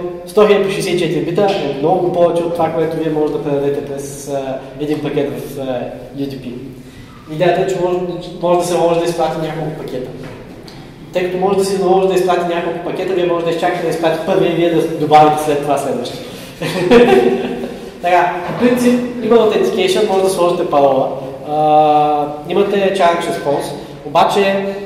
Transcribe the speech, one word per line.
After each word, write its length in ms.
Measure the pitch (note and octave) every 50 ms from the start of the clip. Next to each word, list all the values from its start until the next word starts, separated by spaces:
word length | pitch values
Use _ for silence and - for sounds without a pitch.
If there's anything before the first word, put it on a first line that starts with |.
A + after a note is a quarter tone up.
| - - - - -
сто 220 | - - G#3+ G3+ G3+
хиляди 160 | G3+ - -
по 60 | G3
шестдесет 240 | - - - F#3+ F3
и 60 | E3+
четири 260 | E3 D#3 E3+ D3+ C#3
бита 220 | D#3 F3 - G3+ G3
е 280 | G3 - D3 C#3 C3+ C3+
много 340 | C#3 D#3+ F#3 F#3 F3+ F3 -
повече 300 | F3 F3 E3+ E3 E3+ E3+
от 100 | E3 E3+
това, 160 | - D#3+ D#3+
което 280 | E3 E3+ D#3+ D#3+ - D#3
вие 120 | D#3 D#3+
може 240 | D3+ D3+ D3+ D3 C#3+
да 100 | C#3+ D3
предадете 420 | D3+ C#3 C#3 C#3 C#3+ C#3+ C#3+ C#3
през, 440 | C#3 C#3 C#3 C#3+ C#3 - - - D3+
а, 280 | C#3+ C#3 C3+ C3+ B2+ - - - - C#3
един 200 | D3+ D3 D3+ D3+
пакет 280 | C#3+ D3+ C#3+ D3 C#3 -
в, 300 | B2 A#2+ - - - -
а, 40 | C3+ C3 B2+ A#2+ A#2 - B2 B2 - - - C#3+
U 120 | C#3 C#3
D 60 | C#3
P. 180 | C3 - B2+ A#2 B2+ C#3+ C#3 - - - - - - - - - - - -
Идеята 300 | D#3 D#3+ F3+ F3 F3 F3+
е, 60 | - -
че 120 | F3+ F3 F3
може, 140 | F3+ F3+ F3+ F3+ F3 E3 D#3+ - - - -
може 180 | E3+ F3 F3 F3
да 60 | E3+
се, 120 | F3 F3 E3
може 220 | E3 E3+ E3+ E3+
да 60 | E3+
изпрати 420 | E3+ E3 E3 D#3+ D#3 D#3+ E3 D#3 D3+
няколко 360 | - D#3+ D#3 D3+ D3+ D3 C3
пакета. 260 | B2 B2+ B2+ B2+ - - - - - - - - - - - - - - - - - - - - - -
Тъй 180 | F3+ F3+ F3+
като 60 | F3+ F3+
може 200 | F#3+ G3 G3+ F#3+
да 80 | F#3+
си 160 | - G3 F#3+
наложи 260 | F3+ F3+ F#3 F#3+ F#3 F#3+
да 60 | F#3
изпрати 420 | F3+ F3+ F3 F3 F3 F3 E3+ E3+
няколко 240 | E3+ E3+ E3+ E3 E3 -
пакета, 280 | E3 - F#3 F#3 F3+ F#3+
вие 120 | F3 F3
може 200 | F3 E3+ E3+ D#3+
да 60 | E3
изчакате 320 | E3 - D3 C#3 - - E3+
да 60 | D#3+
изпрати 360 | D#3 - D#3+ D#3+ D#3 - -
първи 220 | - F#3 - F#3+ F3+
и 80 | E3
вие 140 | E3 E3+ E3+
да 180 | D#3+ D#3+ - E3
добавите 560 | D#3+ D3 D3+ D3+ D3+ D3+ D3+ D3+ D3+ D3+ D3+
след 180 | D3+ C#3+ C#3+
това 160 | C#3+ C#3+ C#3 -
следващия. 440 | C#3+ C3+ B2 A#2+ A#2+ - - - - - - - - - - -
<laughs> 800 | F3 D#3+ E3 F#3 F3+ F3+ A#3+ A#3 A#3+ - F#4+ - - - - - - - - - - - - - - - - -
Така, 320 | - F3 F3+ F3 F3+ F3+ - F3 - D#3+
по 180 | D#3 - A#3
принцип, 360 | B3 B3 - A#3+ A#3+ B3 B3 B3 - - - A3
има 120 | G#3+ A#3
authentication, 760 | A#3 G#3+ G#3+ - F#3+ - - - A3+ F#3+ F#3+ - A3 A3 F#3+
може 140 | F#3+ F#3+ F#3+
да 60 | F#3+
сложите 400 | - - F3 F3 F3 - D#3+ -
парола. 400 | D3+ C#3+ C#3+ C#3 C3+ - - - - - C3 C3 C3+ - - D3
А, 800 | D3 D3+ D#3 D3+ D3+ D3+ D#3 D3+ D3+ D3+ D3 D3+ D3+ D3 D3 D3 - - - E3+
имате 440 | F3 G3 G3+ G3+ G3+ G3+ G3 F#3+ F#3+
challenge 260 | - F3+ E3+ E3+ E3+
response, 520 | - D3 B2+ - - D3 - - - - - - - - - - -
обаче 600 | D3 C#3 C3+ D3+ - - G3 G3 G3 G3 G3 G3 G3 - - -